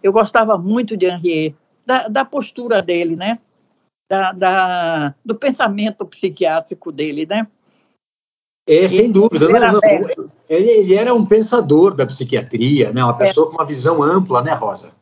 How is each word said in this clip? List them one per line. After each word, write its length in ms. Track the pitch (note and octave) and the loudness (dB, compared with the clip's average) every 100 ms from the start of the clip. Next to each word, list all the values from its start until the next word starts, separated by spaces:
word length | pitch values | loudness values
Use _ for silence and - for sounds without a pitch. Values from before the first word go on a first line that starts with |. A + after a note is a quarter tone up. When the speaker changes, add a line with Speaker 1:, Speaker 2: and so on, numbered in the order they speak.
Speaker 1:
Eu 80 | G3 | 2
gostava 460 | G#3 G#3 A#3+ A3 G3 | 2 2 0 2 0
muito 400 | F3+ A3+ A3 G#3 | 0 -4 -4 -2
de 80 | F3+ | -2
Henriet, 500 | F3+ F3 D#3+ D#3 D3 _ _ - | -2 -4 -2 -4 -8 _ _ -4
da, 220 | B3+ A3 | -4 -2
da 180 | A3+ C4 | -4 -4
postura 560 | C#4+ A3 - A#3+ A3+ | -6 -8 -12 -2 -2
dele, 340 | F3 F3 E3+ E3 | 0 -4 -2 -4
né? 240 | F#3+ A#3 _ _ _ _ _ _ _ | -6 -6 _ _ _ _ _ _ _
Da, 220 | F#3+ F#3+ | -2 -2
da, 840 | F#3+ F#3 F#3+ F#3 F3+ E3+ D#3+ D3 - - | 0 0 2 0 -2 -2 -2 -4 -8 -10
do 100 | A3+ | -4
pensamento 720 | C#4 C4 A#3+ G3+ G#3+ G#3 F#3+ | -4 -2 -4 -2 -6 -6 -14
psiquiátrico 880 | - F#3+ D3+ E3+ D#3+ D#3+ - E3+ | -6 -8 -2 -2 -2 -6 -14 -14
dele, 340 | C#3+ D3+ D3 D#3 | -8 -8 -6 -6
né? 220 | G#3 G#3+ _ _ _ _ _ _ _ _ _ _ _ - | -4 -6 _ _ _ _ _ _ _ _ _ _ _ 2
Speaker 2:
É, 200 | D#3 F#3 | 4 4
sem 180 | F#3 A#3 | 2 4
Speaker 1:
Ele 80 | |
Speaker 2:
dúvida. 340 | F#3+ G#3+ D#3+ D#3+ | 4 4 4 4
Não, 80 | A3 | 4
Speaker 1:
era 160 | A#3 | 4
Speaker 2:
não. 60 | G#3 | 4
Speaker 1:
aberto. 540 | G#3 D#3+ - - - _ _ | 4 2 0 -8 -10 _ _
Speaker 2:
Ele, 200 | E3 A3 | 0 4
ele 240 | A3 F#3 G3 | 4 4 2
era 180 | A#3 | 2
um 120 | A#3+ G3+ | 0 4
pensador 680 | A3 A3 A#3+ C#3 D3+ G3 C#3 | 2 2 0 2 4 4 2
da 100 | B2+ | -6
psiquiatria, 840 | - B2+ A#2+ - A2+ B2 C#3+ G#2+ | -4 -4 -4 -4 -4 0 2 0
né? 120 | B2 | 0
Uma 100 | A#2+ A#2 | -2 0
Speaker 1:
É. 20 | |
Speaker 2:
pessoa 300 | G3 E3+ D#3 | 0 2 0
com 60 | - | -2
uma 100 | C#3+ | -6
visão 360 | C#3 C3 E3 | -2 -2 0
ampla, 380 | D3 F#3 F#3 B2 | 2 0 0 -2
né, 100 | C#3 | -2
Rosa? 380 | C#3+ G#2 F#2+ - _ | -4 -6 -10 -16 _